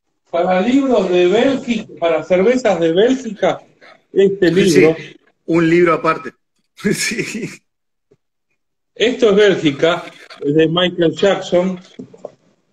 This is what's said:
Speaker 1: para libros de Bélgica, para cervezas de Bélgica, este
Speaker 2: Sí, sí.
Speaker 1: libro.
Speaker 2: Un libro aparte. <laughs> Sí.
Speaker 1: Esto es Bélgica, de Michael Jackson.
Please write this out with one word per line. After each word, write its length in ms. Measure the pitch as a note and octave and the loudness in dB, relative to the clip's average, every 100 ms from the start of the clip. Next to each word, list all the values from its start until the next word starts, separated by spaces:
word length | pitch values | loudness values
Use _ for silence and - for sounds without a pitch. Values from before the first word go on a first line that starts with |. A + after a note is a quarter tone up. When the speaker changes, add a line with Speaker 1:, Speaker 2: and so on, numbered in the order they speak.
| _ _ _ | _ _ _
Speaker 1:
para 300 | E3+ F3+ F#3 | -4 0 0
libros 480 | A3+ C#4 C4+ A3 F3+ | 2 0 2 0 2
de 160 | F3+ F3+ | 2 2
Bélgica, 640 | A3 C4+ - A#3+ G#3 - - | 2 2 0 -4 -6 -8 -6
para 220 | E3+ D#3 | -2 -2
cervezas 560 | - F#3 G#3 B3+ G#3+ F3 | 0 0 2 0 0 0
de 120 | E3 | 0
Bélgica, 680 | E3+ A#3+ C4 A3+ G3 F3+ - - _ - _ _ | 2 2 0 -6 -4 -4 -4 -12 _ -20 _ _
este 400 | F#3 G3 G3 E3+ | 0 0 2 0
Speaker 2:
Sí, 180 | F3 F#3+ | 2 4
sí. 100 | C#3 | 4
Speaker 1:
libro. 160 | D#3+ D#3+ - - _ _ - | 4 2 -10 -20 _ _ -4
Speaker 2:
Un 240 | E3 E3 | 0 2
libro 220 | E3+ F3 | 2 2
aparte. 380 | D#3 D#3+ D3+ A#2+ - _ _ _ - | 2 -2 -4 -8 -18 _ _ _ -8
<laughs> 160 | G3+ | -4
Sí. 560 | - - A3+ C#3 A3 F3+ - _ _ _ _ _ _ _ _ _ _ _ _ _ - | -4 -4 -6 -8 -10 -12 -14 _ _ _ _ _ _ _ _ _ _ _ _ _ -2
Speaker 1:
Esto 340 | A3 A#3 A3+ | -2 2 2
es 60 | G3 | 4
Bélgica, 680 | G#3 D3 D3 C3+ E3 E3+ - - - - | 4 2 -2 0 -2 -2 -8 -20 -20 -8
de 240 | C#3+ D#3 D#3+ | -2 2 2
Michael 440 | E3+ F3+ F3+ E3 | 0 -2 0 -2
Jackson. 680 | - G3+ F#3+ - F3+ F#3 F#3 - - - - - _ _ _ _ | 0 0 0 -2 -2 -2 -6 -14 -20 -20 -20 -20 _ _ _ _